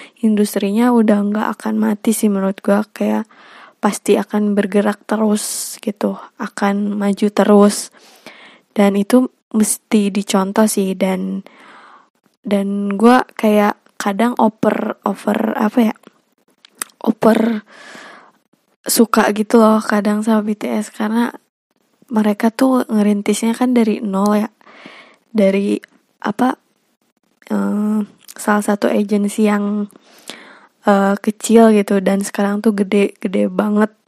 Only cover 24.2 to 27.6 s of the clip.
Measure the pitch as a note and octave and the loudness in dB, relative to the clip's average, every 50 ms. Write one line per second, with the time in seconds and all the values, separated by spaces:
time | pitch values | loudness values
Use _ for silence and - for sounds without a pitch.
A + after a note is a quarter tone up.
24.2 | G3+ G#3 G#3 G#3 G#3+ - - _ _ - - - - - - - - - _ _ | 0 2 2 0 0 -4 -8 _ _ -20 -20 -20 -20 -20 -20 -20 -20 -20 _ _
25.2 | _ _ - G#3+ G3 F#3+ F#3+ G3+ G3+ G3+ G#3 - - - _ _ _ _ _ _ | _ _ 0 2 2 2 2 2 0 -2 -2 -4 -6 -10 _ _ _ _ _ _
26.2 | - - G#3 - B3 C4 C4 - _ _ _ _ _ _ _ _ _ _ _ _ | -8 -6 -2 0 0 0 -2 -4 _ _ _ _ _ _ _ _ _ _ _ _
27.2 | _ _ _ _ _ - G#3+ G3+ | _ _ _ _ _ -6 -4 -4